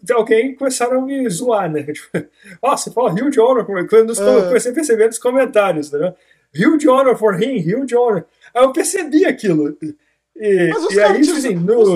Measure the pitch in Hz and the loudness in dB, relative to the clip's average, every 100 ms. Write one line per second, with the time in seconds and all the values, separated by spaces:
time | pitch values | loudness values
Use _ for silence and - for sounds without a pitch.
0 | 175 240 220 220 262 262 269 254 240 262 | -2 -2 2 0 0 -4 -6 -2 -2 -2
1 | 262 277 247 170 247 214 180 151 143 151 | -4 -4 -4 -4 -2 -2 -2 -6 -8 -12
2 | - 160 151 _ - 175 247 - - - | -8 -10 -10 _ -20 -6 -4 -4 -4 -2
3 | 240 175 269 240 226 240 202 196 170 220 | -2 0 -2 2 2 2 -2 -6 2 2
4 | 226 226 202 - 180 233 240 247 302 226 | 2 0 2 2 2 0 -2 -4 -2 2
5 | 226 226 247 262 254 202 196 160 143 143 | 2 0 -2 0 0 0 0 -2 -4 -4
6 | 175 180 _ _ _ 143 233 320 294 254 | -4 -6 _ _ _ 0 2 4 4 4
7 | 269 226 220 180 247 247 160 226 269 240 | 2 2 0 0 -2 -2 -2 -4 -2 0
8 | 247 196 - _ - 240 262 285 - 381 | 0 -2 -6 _ -8 0 2 2 -4 -4
9 | 311 302 359 254 208 156 147 147 156 147 | 0 2 2 0 -2 0 -2 -6 -14 -14
10 | _ _ _ - 214 190 170 - - 202 | _ _ _ -8 0 0 0 -2 0 2
11 | 208 381 302 311 254 175 180 233 208 | 4 4 2 0 -4 -2 0 4 4